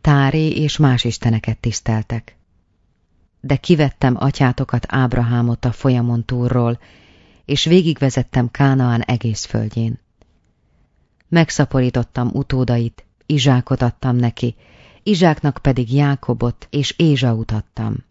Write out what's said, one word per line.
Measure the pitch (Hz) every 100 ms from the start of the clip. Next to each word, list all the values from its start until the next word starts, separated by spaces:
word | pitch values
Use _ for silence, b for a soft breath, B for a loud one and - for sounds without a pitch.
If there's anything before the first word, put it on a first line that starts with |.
Táré | - 143 139 156 156
és | - 151 -
más | 147 123
isteneket | 120 - 120 113 - 110
tiszteltek. | 120 110 - 110 110 117 - _ _ _ _ _ _ _ _ _ _ _
De | 135 139
kivettem | - 165 147 - 131 123
atyátokat, | 135 - 131 123 131 120 -
Ábrahámot | 131 127 120 120 120 120 117
a | 123
folyamon | 117 139 123 120 117
túlról, | 113 127 120 123 117 120 b b b b b b
és | - 147
végigvezettem | - 180 170 147 139 127 123 - 120
Kánaán | - 139 135 123 117
egész | - 117 117 107
földjén. | - 113 110 117 113 120 _ _ _ _ _ _ _ _ _ _ _ _ _
Megszaporítottam | 170 160 - 143 135 127 123 123 - 120
utódait, | - 139 131 123 120 117 - _ _ _
Izsákot | 147 127 127 123 135
adtam | 120 - 131 123
neki, | 120 - 120 - b b b b
Izsáknak | - 196 170 151 151 127
pedig | - 127 120
Jákobot | 135 143 139 - 117 120 - -
és | 139 135 -
Ézsaut | 165 139 123 113 113
adtam. | 107 - - 110 107 -